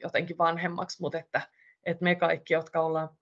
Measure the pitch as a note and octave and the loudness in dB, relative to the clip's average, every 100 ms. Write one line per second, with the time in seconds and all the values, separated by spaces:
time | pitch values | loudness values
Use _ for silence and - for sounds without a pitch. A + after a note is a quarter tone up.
0 | - - F3 E3 E3 E3 F3 E3+ E3+ - | -4 -2 -2 2 2 2 -2 -4 -8 -6
1 | D#3+ E3 - C3 - _ _ _ - E3+ | -4 -4 -4 -4 -4 _ _ _ -6 0
2 | F3+ F3 E3 E3 - E3 D#3+ E3 D#3+ D#3+ | 2 4 2 0 0 0 2 0 0 0
3 | D#3 - | -4 -4